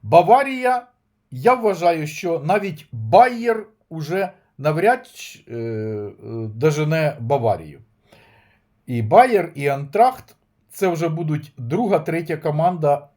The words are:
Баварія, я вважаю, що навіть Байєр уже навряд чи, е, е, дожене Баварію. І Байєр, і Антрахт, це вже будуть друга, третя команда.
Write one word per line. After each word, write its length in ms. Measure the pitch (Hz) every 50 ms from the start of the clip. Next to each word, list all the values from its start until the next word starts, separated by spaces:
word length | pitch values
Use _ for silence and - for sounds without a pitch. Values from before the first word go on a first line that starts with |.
| -
Баварія, 840 | 107 127 170 175 175 226 262 277 269 262 254 254 254 254 247 240 _ _ _ _ _ _ _ _ _
я 240 | 135 127 135 226 254
вважаю, 520 | 247 226 214 196 165 175 170 170 160 151
що 320 | 151 156 - - 175 165 156 139
навіть 440 | 147 185 208 202 196 151 151 - _ -
Байєр 720 | 113 110 110 117 196 240 254 247 233 233 240 226 220 202 - _ _ _ _
уже 440 | 165 160 151 147 180 190 196 190 - _ _ _ _ -
навряд 480 | 135 151 151 160 180 220 254 247 -
чи, 380 | - - - - - - - _ -
е, 80 | 117
е, 560 | 117 113 117 113 110 107 110 107 104 104 101 - _ - 110 113 113 113 110 107
дожене 640 | 113 139 156 151 147 156 151 160 160 156 147 143 -
Баварію. 600 | 117 113 139 139 117 113 98 82 82 76 71 65 - _ _ _ _ _ - _ _ _ _ _ _ _ _ _ _ _ _ _ _
І 160 | - 127 117 110
Байєр, 500 | 107 151 208 254 262 233 196 170 - -
і 140 | 143 139 143
Антрахт, 680 | 139 139 147 143 143 208 233 254 262 - - _ _ _ _ _ _ _ _ _
це 180 | - - 196 185
вже 200 | 170 156 170 165
будуть 440 | 156 165 170 151 151 139 - - _ -
друга, 400 | 120 117 143 190 247 202 196 -
третя 380 | 156 - 160 165 175 - 165
команда. 720 | 151 - 160 147 151 160 180 180 170 156 147 143 143 - _ _